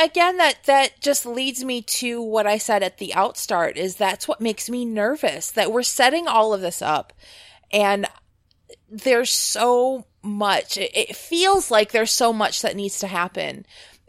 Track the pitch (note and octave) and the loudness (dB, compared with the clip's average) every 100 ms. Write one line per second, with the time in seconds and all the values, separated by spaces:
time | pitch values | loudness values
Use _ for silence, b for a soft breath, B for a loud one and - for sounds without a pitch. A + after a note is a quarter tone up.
0 | D#4+ E4+ F4 F#4 D#4 - - C#4 C4+ - | 2 4 2 4 2 2 4 4 4 0
1 | C#4+ C#4 A#3+ A#3+ C4 B3+ C4 A#3+ - - | -2 -2 -2 -4 -4 -4 -6 -6 -4 -6
2 | B3 A#3 A3+ A3 G#3 G#3+ - G#3 F#3+ - | -4 -4 -2 0 2 0 2 0 0 -6
3 | F#3+ - G#3+ - - F#3 D#3+ - F#3 F3 | -6 0 0 -2 -4 0 0 -2 -6 -2
4 | G3 F3+ - - A3+ G#3 - B3 A#3+ G#3+ | -2 -2 -4 -4 -2 -4 -6 -6 -4 -2
5 | G#3+ D4+ G#3+ C#3+ - - F#3 A#3 A#3+ - | 0 0 -2 -4 -6 -2 0 0 -2 2
6 | B3+ D#4+ E4+ A3+ A3 G3+ F3+ - - D3+ | 2 2 0 2 2 0 -4 -4 -2 -2
7 | - - b b b b b G#3 G3+ G3+ | -4 -16 b b b b b 2 2 2
8 | G3+ - _ _ _ _ _ - _ G#3+ | -2 -10 _ _ _ _ _ -20 _ -6
9 | C4 A#3+ B3 - - G#3 A#3+ B3 B3+ C4 | 2 2 2 -2 -2 0 2 4 2 -2
10 | - _ G#3 G#3 G#3 E3 - - F#3+ G3+ | -10 _ -8 -2 0 0 0 -4 -4 -2
11 | - G#3 - E4+ F#4+ G4 - A3 G#3+ A#3 | -2 -4 -4 2 4 4 4 2 2 0
12 | A3 - A#3 A3 G#3 - A3+ F#3+ G3+ - | 0 2 2 2 -2 -2 -4 -4 -6 -6
13 | F#3+ F#3 F3+ - D3+ C3+ - b b b | -6 -4 -4 -6 -8 -10 -18 b b b